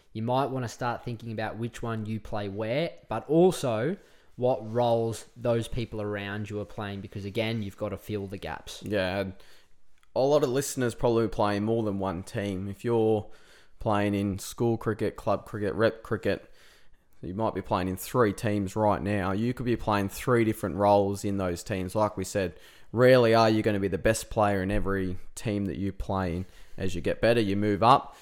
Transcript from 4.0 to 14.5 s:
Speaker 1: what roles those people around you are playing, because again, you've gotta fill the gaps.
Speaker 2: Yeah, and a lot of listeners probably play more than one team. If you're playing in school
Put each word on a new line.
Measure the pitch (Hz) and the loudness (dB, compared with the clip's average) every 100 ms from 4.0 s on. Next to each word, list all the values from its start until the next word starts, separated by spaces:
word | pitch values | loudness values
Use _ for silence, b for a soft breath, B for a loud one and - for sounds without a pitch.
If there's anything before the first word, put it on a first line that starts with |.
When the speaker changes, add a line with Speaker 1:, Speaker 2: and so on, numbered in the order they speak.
| b b b - | b b b -2
Speaker 1:
what | 123 127 110 | 0 0 -2
roles | 117 120 117 113 107 - - | 0 2 2 2 -4 -10 -4
those | 120 117 110 | 0 0 0
people | 127 110 110 | -4 -4 -4
around | 104 101 101 104 104 | -4 -4 -4 -6 -6
you | 104 | -6
are | 101 | -8
playing, | - 101 101 | -8 -8 -8
because | 98 104 98 | -10 -10 -6
again, | 107 110 117 | -2 -2 -2
you've | 98 - | -6 -6
gotta | 107 95 | -6 -6
fill | - 104 98 | -6 -6 -6
the | 95 | -8
gaps. | 80 - - - | -8 -10 -12 -12
Speaker 2:
Yeah, | 101 104 92 98 | -2 0 0 0
and | 98 - b b b - - - - 117 | -4 -8 b b b -20 -20 -20 -6 0
a | |
lot | 135 147 | 4 4
of | 143 | 4
listeners | 131 139 - 123 - | 0 -2 -2 -2 0
probably | 123 113 110 | 2 2 2
play | - 104 101 | 2 0 2
more | 107 117 | 0 0
than | 107 98 | 0 -2
one | 95 90 | -4 -4
team. | 98 - 101 92 101 | -6 -6 -4 -4 -8
If | 95 | -6
you're | 120 117 110 107 101 b b b b - | 0 2 4 2 -2 b b b b -6
playing | 113 104 104 101 | 0 2 2 0
in | 101 95 | 0 -4
school | - | -8